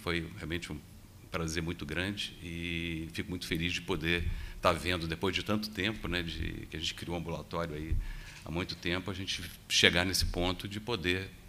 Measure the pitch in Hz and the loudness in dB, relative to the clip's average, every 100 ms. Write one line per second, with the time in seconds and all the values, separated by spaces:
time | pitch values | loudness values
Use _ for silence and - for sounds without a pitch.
0 | 87 85 82 - 78 85 - 76 - - | 0 0 -2 -6 -4 -2 -2 -8 -8 -18
1 | - - - 90 82 82 82 78 73 76 | -18 -18 -6 -2 0 0 -2 -2 -4 -2
2 | 95 101 - - 85 85 85 85 85 80 | -2 -2 -6 -6 -6 -4 -2 0 0 -2
3 | 80 87 87 90 - 85 85 85 - 87 | -4 -4 -4 -4 -2 0 2 0 0 0
4 | 82 87 85 - - - 92 82 80 90 | 4 4 2 0 -4 4 4 6 2 0
5 | 82 80 98 90 87 107 107 - 98 107 | 0 2 2 2 2 0 0 0 0 0
6 | 95 87 82 80 82 78 76 80 80 - | -2 0 0 -2 -4 -4 -8 -4 -4 -4
7 | 85 87 82 76 76 85 82 76 80 85 | -4 -4 -2 -6 -4 -4 -2 -4 0 2
8 | - - - - - 85 95 82 87 90 | 0 -6 -10 -12 -4 -2 -2 -2 0 0
9 | 92 92 95 82 85 - - - 98 87 | 0 -4 -4 -4 -6 -12 2 8 8 8
10 | 92 87 - 90 90 90 101 101 110 113 | 4 4 2 4 2 2 -4 -6 -2 0
11 | 85 92 95 - | 2 2 -2 -10